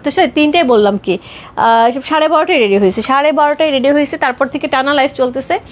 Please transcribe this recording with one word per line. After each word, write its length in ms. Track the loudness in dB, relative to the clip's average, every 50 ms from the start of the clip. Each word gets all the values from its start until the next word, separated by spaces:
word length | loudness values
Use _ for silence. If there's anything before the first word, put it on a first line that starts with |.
| -4
তো 80 | -4
সে 160 | 0 0 0 0
তিনটায় 360 | 2 0 0 2 2 2 2
বললাম 340 | 2 2 2 2 2 0 -2
কি, 200 | -2 -4 -4 -4 -6 -14 -20 -20 -20 -14 -4
আহ, 440 | 0 2 2 4 4 2 2 0 -2 -6
সাড়ে 220 | -2 -2 0 0 2
বারোটায় 320 | 2 0 0 2 0 0
রেডি 180 | 2 2 2 2
হয়েছি, 240 | 2 2 0 -2
সাড়ে 300 | -4 -2 0 0 2 0
বারোটায় 400 | 2 2 2 0 2 0 0 0
রেডি 180 | 0 0 0 2
হয়েছি, 280 | 2 2 0 -2 -4 -4
তারপর 300 | -4 -4 -2 -2 -4 -4
থেকে 200 | -4 -6 -6 -2
টানা 260 | -2 -2 0 0 0
লাইভ 180 | 0 0 0
চলতেছে। 480 | 0 -2 -4 -2 -2 -6 -6 -4 -4 -6 -6 -10